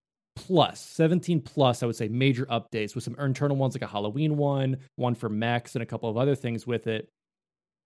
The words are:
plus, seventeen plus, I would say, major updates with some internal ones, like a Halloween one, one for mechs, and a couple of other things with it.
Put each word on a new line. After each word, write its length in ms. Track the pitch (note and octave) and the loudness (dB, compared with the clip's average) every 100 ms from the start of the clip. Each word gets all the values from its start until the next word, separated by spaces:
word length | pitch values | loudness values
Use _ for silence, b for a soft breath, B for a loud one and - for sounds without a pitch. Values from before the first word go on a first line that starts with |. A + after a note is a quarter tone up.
| _ _ _ - | _ _ _ -14
plus, 440 | - F#3 A#2+ - | 2 4 4 2
seventeen 600 | - - D#3+ F3+ - E3+ | -6 2 4 4 2 -2
plus, 400 | - - C3 A#2+ | 0 2 4 4
I 60 | A#2+ | -2
would 80 | A2+ | -2
say, 140 | A2 | -4
major 360 | A#2 C3+ A#2+ C3 | 2 2 2 0
updates 480 | A#2 - A2+ G#2 | -2 -2 -4 -4
with 100 | - | -6
some 120 | A#2 A#2 | -8 -4
internal 380 | C#3 C3 C#3+ C#3 | -2 0 0 0
ones, 160 | C3 | 0
like 100 | B2 | -2
a 40 | A2+ | -6
Halloween 500 | G#2 G#2 A#2+ D#3 D3 | -4 -2 0 0 2
one, 400 | C#3+ C#3 C3+ C3 B - | 0 2 0 -2 B -2
one 200 | B2 A#2 | -2 0
for 140 | A#2 | -2
mechs, 460 | G#2+ A#2 A#2+ - B2+ | -2 0 0 -2 -6
and 60 | |
a 40 | A2+ | -6
couple 240 | A2+ A#2 | -6 -4
of 80 | A2 | 0
other 180 | C#3 C3+ | 2 0
things 300 | A#2+ A#2 A#2 | -2 -6 -4
with 200 | A#2 - | -4 -2
it. 220 | A2 - _ _ _ _ _ _ _ | -4 -6 _ _ _ _ _ _ _